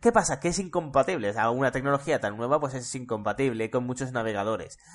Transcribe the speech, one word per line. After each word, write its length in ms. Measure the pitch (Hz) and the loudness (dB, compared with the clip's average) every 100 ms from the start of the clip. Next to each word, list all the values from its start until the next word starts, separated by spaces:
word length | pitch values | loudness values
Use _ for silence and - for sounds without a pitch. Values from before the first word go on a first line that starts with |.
¿qué 100 | 233 | 4
pasa? 280 | 233 170 139 | 4 4 0
Que 80 | 175 | -2
es 100 | 180 | -2
incompatible. 720 | 180 175 151 135 135 170 101 | -2 -4 2 2 2 0 0
O 40 | |
sea, 180 | 107 113 | 2 2
una 200 | 127 135 | 2 2
tecnología 480 | 131 139 139 151 135 | 2 0 0 2 0
tan 160 | 104 | 0
nueva, 240 | 107 123 151 | -2 0 0
pues 140 | 139 | 0
es 220 | 131 120 | -6 -8
incompatible 720 | 131 123 107 104 101 135 110 113 | -10 -4 -4 -2 0 0 0 -2
con 160 | 127 | -2
muchos 260 | 123 127 131 | -2 -4 -4
navegadores. 680 | 123 110 101 104 107 - - - | -2 -2 -2 -2 -2 -6 -16 -20